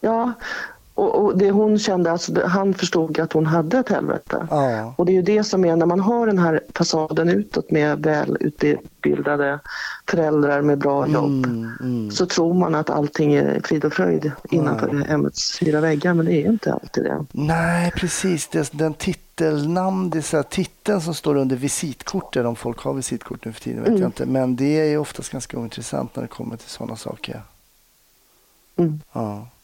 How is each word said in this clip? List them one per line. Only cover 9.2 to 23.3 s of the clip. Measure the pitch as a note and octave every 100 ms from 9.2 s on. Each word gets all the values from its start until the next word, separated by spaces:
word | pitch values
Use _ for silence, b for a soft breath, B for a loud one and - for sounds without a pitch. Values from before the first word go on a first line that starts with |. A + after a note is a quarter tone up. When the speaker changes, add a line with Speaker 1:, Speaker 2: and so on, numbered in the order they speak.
| C#3+ D3 C#3+ C#3+ B B B B -
Speaker 1:
föräldrar | E3+ D#3 D3+ D3 C#3+
med | D3 C#3+
bra | C#3+ C#3 C#3
jobb, | D3 C#3+ C3+ B2+
Speaker 2:
Mm, | A#2 A2+ A#2
mm. | B2+ B2 G#2+
Speaker 1:
så | G#2 F3+
tror | - E3
man | F3+ F3 D#3
att | D#3
allting | D3+ D3 - D3
är | D3 C#3+ C#3
frid | - D#3 D3+
och |
fröjd | E3+ F3+ E3 D3+ C#3 -
innanför | E3+ D3+ - -
Speaker 2:
Nej. | C#3+ C#3
Speaker 1:
hemmets | D3+ C#3+ - - -
fyra | E3+ D3+
väggar, | D#3+ D3 F3+
men | E3+ E3
det |
är | F3
ju | F#3
inte | A3 -
alltid | - - -
det. | - - D3+
Speaker 2:
Nej, | - D3+ E3 E3 E3+ F3
precis. | - F3+ - F#3+ E3+ -
Det, | E3 C#3+
den | D3 D#3
titelnamn, | D3+ - F3 - - D#3+ D3+ D3 F3+ F#3 F#3+ F#3
det | D#3+
är |
så | D3 D#3
här, |
titeln | C#3 - F3+ _ - G#3
som | D#3+
står | D#3 - C#3+
under | C3+ C3
visitkortet, | C#3 - D#3+ B2 - F#3+ - C3 A#2+
om | A#2
folk | A#2+ A#2
har | C3+
visitkort | C#3 B2+ A#2+ -